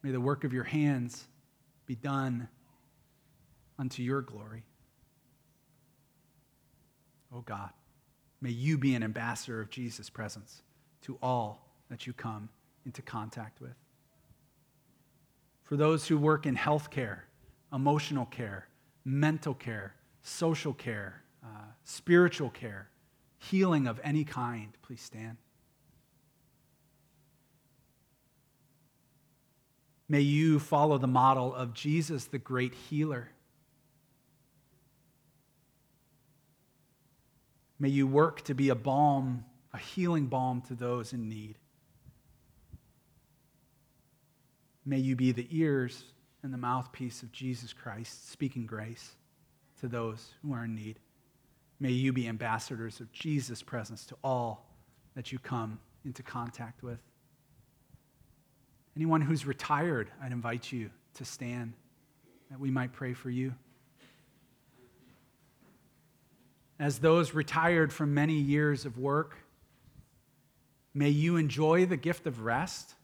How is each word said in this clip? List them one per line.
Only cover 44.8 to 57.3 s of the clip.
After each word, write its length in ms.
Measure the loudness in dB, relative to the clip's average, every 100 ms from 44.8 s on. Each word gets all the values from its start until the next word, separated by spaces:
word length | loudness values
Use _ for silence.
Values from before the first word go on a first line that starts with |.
May 140 | -2 2
you 180 | 2 4
be 160 | 4
the 140 | 4 0
ears 540 | 2 4 4 0 -4 -18 _ _ _
and 100 | -8
the 60 | -6
mouthpiece 640 | 0 0 -2 -8 -8 -8
of 100 | -14
Jesus 400 | -8 -6 -6 -8
Christ, 580 | -14 -12 -10 -12 -14 -20
speaking 360 | -6 -4 -4 -6
grace 460 | -6 -8 -12 -18 -20 _ _ _ _ _ _
to 80 | -6
those 440 | -4 -4 -6 -14 -12
who 100 | -6
are 120 | -4
in 100 | -4
need. 240 | -6 -8 -12 _ _ _ _ _ _ _ _
May 140 | 0
you 200 | 2 2
be 160 | 2 -2
ambassadors 720 | -4 -2 -2 -2 -8 -8 -10
of 100 | -18
Jesus' 520 | -10 -2 -2 -2 -10
presence 420 | -8 -8 -8 -12 -16
to 100 | -8
all 440 | -2 0 -2 -6 -14 -20 _ _ _
that 180 | -14 -10
you 60 | -10
come 400 | -6 -6 -6 -10 _ _
into 180 | -14 -14
contact 600 | -10 -8 -8 -10 -14 -12
with. 160 | -12 -12 _ _ _